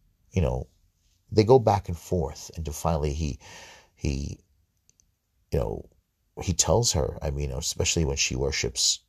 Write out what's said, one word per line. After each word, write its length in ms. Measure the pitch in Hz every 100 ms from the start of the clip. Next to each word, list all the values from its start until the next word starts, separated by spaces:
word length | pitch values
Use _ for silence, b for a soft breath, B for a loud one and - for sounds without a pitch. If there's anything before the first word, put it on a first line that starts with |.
| _ _ _
You 100 | -
know, 260 | 71 64 - _ _ _ _ _ -
they 120 | 104
go 160 | 104 131
back 300 | 110 101 -
and 80 | 85
forth, 520 | - 90 69 - - -
and 180 | 78
finally 400 | 76 82 80 73
he, 260 | 71 78 62 B B B B B _
he, 440 | - 69 71 - _ _ _ _ _ _ _ _ _ _ _
you 80 | 73
know, 300 | 55 50 - _ _ _ _ -
he 120 | -
tells 400 | 82 - 95 120
her, 260 | 82 - -
I 100 | 73
mean, 200 | 69 73
especially 540 | 64 - - 82 - 76
when 100 | 71
she 200 | - 64
worships, 640 | 67 65 57 - - -